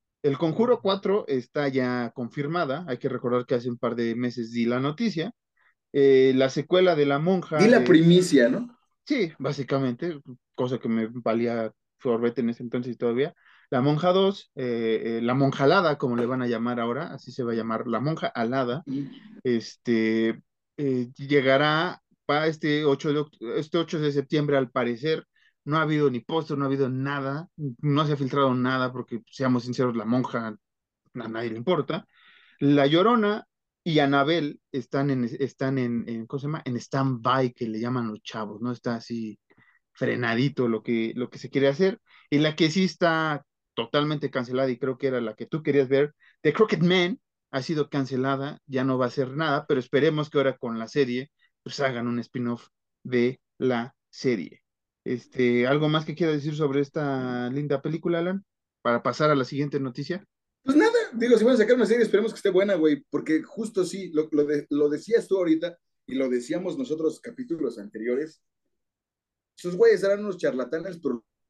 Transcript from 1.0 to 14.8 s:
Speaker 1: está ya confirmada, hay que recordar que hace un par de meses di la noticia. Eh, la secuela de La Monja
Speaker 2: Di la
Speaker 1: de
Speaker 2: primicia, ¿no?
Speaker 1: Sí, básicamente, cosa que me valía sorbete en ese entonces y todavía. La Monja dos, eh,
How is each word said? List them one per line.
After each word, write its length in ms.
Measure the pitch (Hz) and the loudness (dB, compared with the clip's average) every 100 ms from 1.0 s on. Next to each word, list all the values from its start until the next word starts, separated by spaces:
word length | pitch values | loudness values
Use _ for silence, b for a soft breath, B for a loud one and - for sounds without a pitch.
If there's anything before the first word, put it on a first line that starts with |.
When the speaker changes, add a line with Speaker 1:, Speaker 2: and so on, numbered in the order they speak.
| 196 208 - | 0 -2 0
Speaker 1:
está 420 | 135 120 151 139 | -4 -2 -4 -2
ya 420 | 131 127 123 117 | 0 0 -2 -4
confirmada, 720 | - 117 - 143 175 151 139 175 | -6 -8 -6 -4 -4 -2 -4 -6
hay 80 | 123 | -6
que 100 | 135 | -4
recordar 360 | 127 123 123 123 | -4 -2 -2 0
que 100 | 123 | -2
hace 140 | 123 | -2
un 80 | 120 | -4
par 180 | 120 117 | -4 -2
de 200 | 117 117 | -2 -2
meses 360 | 123 120 113 | -4 -4 -6
di 140 | 120 117 | -2 0
la 160 | 123 | 0
noticia. 500 | 139 156 233 160 180 - _ _ _ _ _ | -2 -2 -2 -2 -6 -10 _ _ _ _ _
Eh, 400 | 143 139 135 131 131 | 4 6 8 6 4
la 140 | 131 | 2
secuela 460 | 151 147 180 185 156 | 0 2 4 4 4
de 100 | 143 | 2
La 140 | 143 | 2
Monja 380 | 165 190 - 156 | 2 0 0 2
Speaker 2:
Di 100 | 208 | 6
la 120 | 240 | 6
Speaker 1:
de 60 | - | 8
Speaker 2:
primicia, 640 | 160 165 175 180 143 120 | 8 8 8 6 6 6
¿no? 280 | - - - _ _ - | 4 -4 -12 _ _ -4
Speaker 1:
Sí, 260 | 277 170 - | -2 -2 -4
básicamente, 800 | 139 143 127 139 131 120 170 147 135 123 _ - | -6 -4 -2 0 0 -2 -6 -8 -14 -20 _ -6
cosa 220 | 123 127 | -4 -2
que 100 | 117 | -2
me 180 | 113 110 | -2 -2
valía 640 | 123 117 113 117 117 110 - _ _ | -4 -2 0 0 -2 -6 -10 _ _
sorbete 400 | 131 117 120 117 | -2 0 0 0
en 80 | 117 | -4
ese 140 | 117 | -4
entonces 300 | 120 127 123 | -6 -6 -6
y 40 | 113 | -4
todavía. 360 | 120 117 151 - b b b | -2 0 -2 -4 b b b
La 120 | 127 | 0
Monja 300 | 139 151 180 | 2 2 2
dos, 380 | 185 196 196 - - | 4 2 0 -12 -8
eh, 600 | 127 117 | -4 -2